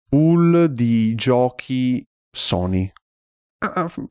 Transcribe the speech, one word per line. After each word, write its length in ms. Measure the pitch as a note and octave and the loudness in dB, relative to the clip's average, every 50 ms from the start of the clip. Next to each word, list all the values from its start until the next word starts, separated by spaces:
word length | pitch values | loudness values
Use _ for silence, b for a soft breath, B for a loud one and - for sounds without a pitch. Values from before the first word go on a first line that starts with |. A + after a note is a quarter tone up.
| _ _ | _ _
pool 640 | - C#3+ D#3 D#3+ E3+ E3+ E3+ E3+ E3+ E3+ E3+ D#3+ C#3 | 0 2 4 4 4 4 4 4 4 4 2 2 0
di 420 | A#2 A#2+ A#2 A#2 A2+ A2+ A2 A2+ | -2 0 0 2 2 0 0 -2
giochi 920 | A2+ - C3 B2+ B2 B2+ B2 B2 - - - C3 B2+ B2+ B2+ B2+ A#2+ - _ _ _ _ _ | -2 0 0 2 2 2 0 -2 -6 -10 -8 -4 -2 -2 -2 -2 -4 -6 _ _ _ _ _
Sony? 640 | - - - - - F2+ F2+ F#2 F#2 F#2 F#2+ G2 - _ _ _ _ _ _ _ _ _ _ _ _ _ | -10 -8 -6 -4 -2 -2 -2 -2 -2 -2 -2 -4 -8 _ _ _ _ _ _ _ _ _ _ _ _ _
Ah, 120 | - - - | -10 -6 -6
ah, 140 | G3 E3+ E3+ | -6 -6 -6
f-, 160 | - - - - | -8 -12 -14 -14